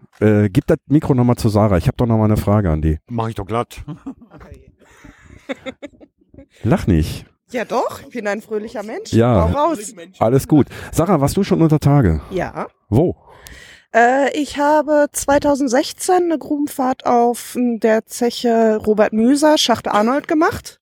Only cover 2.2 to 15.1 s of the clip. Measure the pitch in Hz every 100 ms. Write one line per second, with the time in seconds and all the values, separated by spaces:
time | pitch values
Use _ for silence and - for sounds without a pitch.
2.2 | 107 107 - 104 95 78 78 76 - 117
3.2 | 113 107 95 165 180 - - 170 269 254
4.2 | - 156 - - - _ _ _ - -
5.2 | - - - 269 262 - 294 _ - _
6.2 | _ - - _ 107 151 - 82 78 -
7.2 | - _ _ 247 - 247 370 - 277 247
8.2 | 208 202 - 214 220 233 208 320 440 107
9.2 | 120 110 82 - 339 285 - - - -
10.2 | 110 135 - 151 117 - - - 175 165
11.2 | 139 - 196 165 160 151 139 143 101 78
12.2 | - 185 139 156 - _ - 107 170 -
13.2 | _ - - - - - _ 226 240 269
14.2 | 269 - 285 277 294 302 285 302 294